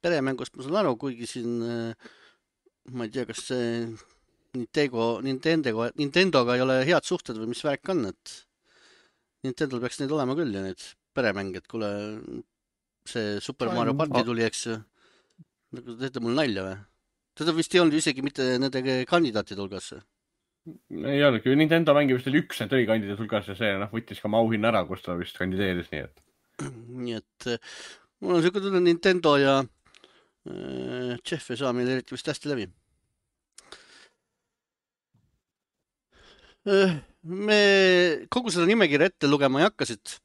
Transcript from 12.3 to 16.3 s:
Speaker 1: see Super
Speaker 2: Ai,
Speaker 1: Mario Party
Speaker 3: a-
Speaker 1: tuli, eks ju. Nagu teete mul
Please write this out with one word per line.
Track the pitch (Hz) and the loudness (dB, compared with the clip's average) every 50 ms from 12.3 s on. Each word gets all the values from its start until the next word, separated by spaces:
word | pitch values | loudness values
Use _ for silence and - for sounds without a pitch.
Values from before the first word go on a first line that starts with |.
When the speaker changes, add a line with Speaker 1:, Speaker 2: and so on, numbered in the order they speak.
| - - - _ _ _ _ _ _ _ _ _ _ _ _ - | -14 -14 -14 _ _ _ _ _ _ _ _ _ _ _ _ -8
Speaker 1:
see | - 120 110 104 104 101 | -6 -4 -4 -2 -4 -4
Super | - - 131 _ 127 113 | -6 -8 -6 _ -4 -2
Speaker 2:
Ai, | 110 117 | 0 0
Speaker 1:
Mario | 117 113 131 143 | 0 0 2 0
Party | 165 147 131 123 | -2 0 0 0
Speaker 3:
a- | 117 117 | 0 0
Speaker 1:
tuli, | 120 113 131 | 0 0 0
eks | 127 - - - 117 | -2 -2 -6 -8 -6
ju. | 113 110 107 _ _ _ _ _ _ _ _ _ _ _ 165 _ _ _ _ _ - | -8 -8 -10 _ _ _ _ _ _ _ _ _ _ _ -20 _ _ _ _ _ -18
Nagu | 127 117 123 117 113 | -16 -14 -14 -10 -8
teete | 131 135 131 131 | -8 -8 -6 -6
mul | 117 117 | -4 -2